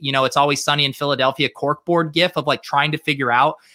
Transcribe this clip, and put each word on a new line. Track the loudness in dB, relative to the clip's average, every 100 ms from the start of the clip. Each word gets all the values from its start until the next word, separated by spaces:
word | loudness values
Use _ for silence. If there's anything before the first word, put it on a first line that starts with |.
you | -2
know, | 0
It's | 2 2
Always | 2 0
Sunny | 0 0
in | -2
Philadelphia | -2 -4 0 0 0 -4
corkboard | -2 -4 -4 0 0 0
gif | 0 0 0
of, | -2
like, | -4
trying | -2 0 0
to | -2
figure | -4 -2 0
out | 2 2 0 _